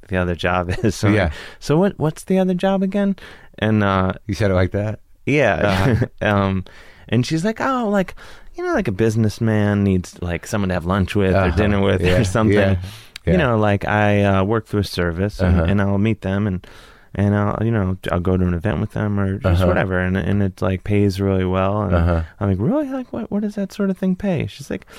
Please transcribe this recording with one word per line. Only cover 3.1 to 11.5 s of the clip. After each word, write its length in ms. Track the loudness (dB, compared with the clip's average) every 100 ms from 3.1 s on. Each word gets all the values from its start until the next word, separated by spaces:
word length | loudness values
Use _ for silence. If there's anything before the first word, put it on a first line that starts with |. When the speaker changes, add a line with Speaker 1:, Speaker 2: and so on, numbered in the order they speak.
| -4 -10 -20 -16 -4
Speaker 1:
And, 260 | 0 2
uh, 300 | 2 2 0 -4 -6
Speaker 2:
You 80 | -2
said 160 | 2
it 40 | 2
like 160 | 0
that? 280 | -2 -4 -6 -12 -10 -2
Speaker 1:
Yeah. 280 | 2 2 2
Speaker 2:
Uh-huh. 500 | 2 2 2 2 0
Speaker 1:
<laughs> 80 | -2 0
Um, 380 | 2 2 -2 -6 -16 -20 -18 -2
and 160 | 0 0
she's 200 | 0 -2
like, 160 | -2
"Oh, 260 | -2 -2 0
like, 240 | 0 -2 -6 -18 -20 -16 -8
you 80 | -2
know, 80 |
like, 140 | -2 -2
a 20 |
businessman 920 | 0 0 2 0 0 0 2 2 2 2
needs, 360 | 0 -2 -8
like, 240 | -6 -6 -4
someone 220 | -4 -2
to 40 |
have 120 | -2 0
lunch 300 | 0 0 2
with 180 | 2
or 40 | 2
Speaker 2:
Uh-huh. 80 | 2